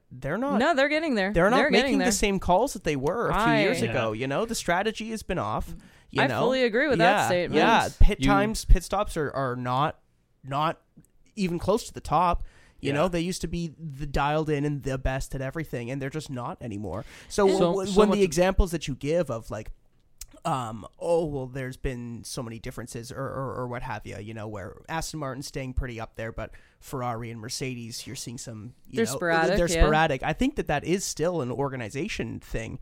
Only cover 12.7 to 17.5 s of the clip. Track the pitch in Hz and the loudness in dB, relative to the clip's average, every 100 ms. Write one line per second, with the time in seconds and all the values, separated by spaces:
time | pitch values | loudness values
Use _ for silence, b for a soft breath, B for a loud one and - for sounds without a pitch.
12.7 | - 139 143 180 175 170 180 165 170 170 | -10 -4 0 0 0 -4 -4 -6 -6 -6
13.7 | 143 160 135 147 147 143 151 151 147 147 | -8 -12 -10 -4 0 0 0 0 0 0
14.7 | 143 131 131 131 131 - - 131 165 156 | -2 -4 -4 -2 -4 -6 -6 -6 -8 -8
15.7 | 135 117 139 139 156 - 127 123 190 127 | -8 -6 -6 -6 -6 -8 -8 -8 -10 -10
16.7 | 101 104 90 B B - - 196 | -8 -6 -8 B B -6 2 4